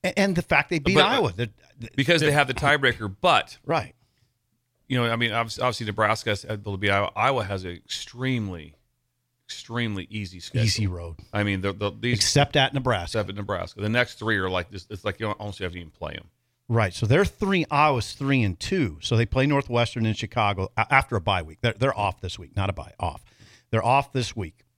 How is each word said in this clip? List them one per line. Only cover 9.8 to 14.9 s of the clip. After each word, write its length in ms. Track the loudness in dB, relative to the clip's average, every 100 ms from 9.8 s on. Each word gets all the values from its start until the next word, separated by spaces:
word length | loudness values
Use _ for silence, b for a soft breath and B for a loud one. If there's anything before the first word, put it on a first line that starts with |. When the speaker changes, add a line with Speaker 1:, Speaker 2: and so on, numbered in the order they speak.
| -2 -4 -6
Speaker 2:
easy 300 | -8 -10 -12
schedule. 260 | -4 0
Speaker 1:
Easy 220 | 2 2 -2
road. 280 | -2 -10 -14 -6
Speaker 2:
I 120 | -2
mean, 180 | 0 0
the, 120 | -2
the, 180 | -2 -6 -2
these 180 | -2 0
Speaker 1:
Except 360 | 2 4 4
at 180 | 2 2
Nebraska. 460 | 0 0 -2 -2 -2
Speaker 2:
except 100 | -4
at 60 |
Nebraska. 460 | -6 -6 -6 -6 -4
The 80 | 0
next 280 | 0 0 -2
three 180 | 0 0
are 120 | 2
like 200 | 0 -2
this. 160 | -10
It's 140 | -12